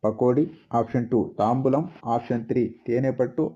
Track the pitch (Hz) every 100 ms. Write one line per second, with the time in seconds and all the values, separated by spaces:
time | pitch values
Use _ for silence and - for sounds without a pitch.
0 | 117 110 123 127 165 - _ 117 117 127
1 | 120 123 90 - 107 127 131 135 170 -
2 | 113 120 - 120 113 127 117 - - 120
3 | 131 - 123 - 156